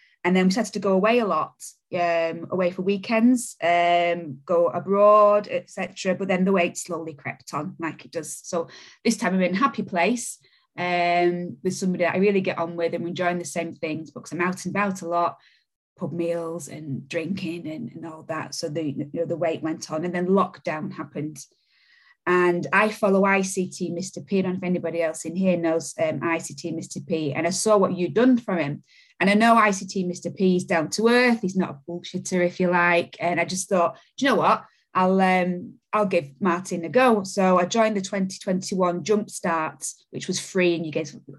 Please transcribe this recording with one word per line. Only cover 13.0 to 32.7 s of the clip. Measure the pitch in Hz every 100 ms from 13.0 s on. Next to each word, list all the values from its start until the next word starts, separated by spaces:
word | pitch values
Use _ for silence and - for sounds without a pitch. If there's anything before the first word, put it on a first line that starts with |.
we're | 170
enjoying | 170 180 175
the |
same | 170 170 165
things, | - 160 156 156
because | - -
I'm | 151
out | 180 180 180
and |
about | 190 202 190
a | 170
lot, | 170 170 - _ _ _ _ _ -
pub | 156
meals | 170 170 170 165 170 -
and | 156 156 131 -
drinking | 170 160 190 160 170 -
and, | 160 233
and | 165
all | 160 156
that. | - 160 -
So | - 165
the, | 151
you | 151 135 143
know, | 170 170
the | 165
weight | 165 160
went | 160 160 -
on, | 156
and | 175
then | 180 180
lockdown | 196 - - - 156 151
happened. | - 151 - 151 151 - _ _ _ _ _ _ _ -
And | 180 180 175 143
I | 190 214
follow | 214 202 190
I | 196 196
C | 190 190 185
T | - 175
Mister | 170 185 -
P. | - 196
I |
don't | 185
know | 185
if |
anybody | 180 180 170 165
else | 165 165
in | 160 175
here | 190 175
knows, | 165 165 143 -
um, | 156 151
I | 170 165
C | -
T | 147 170
Mister | 160 - -
P. | - 160 151
And | 139 170
I |
saw | 185 220 208
what | 190 180
you'd | 175
done | 185 262 240
for | - 175
him. | 143 143 - _ _ -
And | 196
I |
know | 208 233
I | 226 214
C | 190 -
T | 196
Mister | 180 175 170
P | - 190 180
is |
down | 185 170 151
to | - 226
earth. | 247 247 226
He's | 185 190
not | 175
a | 143 -
bullshitter, | 175 - 185 - 185
if | 175 180
you |
like. | 180